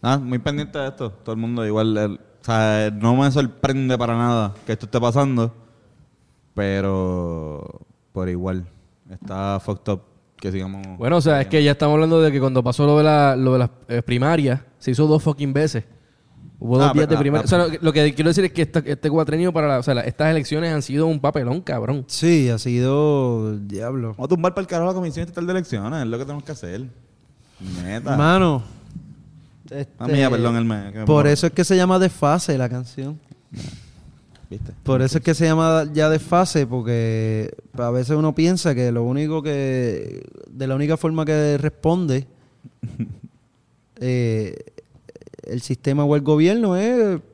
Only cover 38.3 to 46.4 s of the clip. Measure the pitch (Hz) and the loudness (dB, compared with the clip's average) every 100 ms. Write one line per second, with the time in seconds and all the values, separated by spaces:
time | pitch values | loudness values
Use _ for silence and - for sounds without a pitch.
38.3 | 151 160 180 175 127 123 117 117 135 151 | 2 2 2 0 0 0 0 -2 -2 -2
39.3 | 160 151 143 135 131 123 90 50 - - | -4 -4 -4 -2 -2 -2 -4 -8 -12 -16
40.3 | - - 120 131 131 147 160 160 160 151 | -20 -20 -8 -4 -2 0 0 0 -2 0
41.3 | 156 151 147 147 - 160 175 170 131 135 | 0 2 0 -2 -2 0 0 0 -2 -4
42.3 | _ _ _ - _ 113 - 113 - - | _ _ _ -20 _ -14 -10 -10 -10 -18
43.3 | _ _ _ _ _ _ - 127 127 120 | _ _ _ _ _ _ -8 -4 0 0
44.3 | 110 104 - - - - - _ - - | -2 -4 -10 -16 -20 -20 -20 _ -20 -20
45.3 | - - 123 - 127 - 139 147 147 143 | -20 -10 -10 -6 -6 -2 0 2 2 2
46.3 | 151 | 4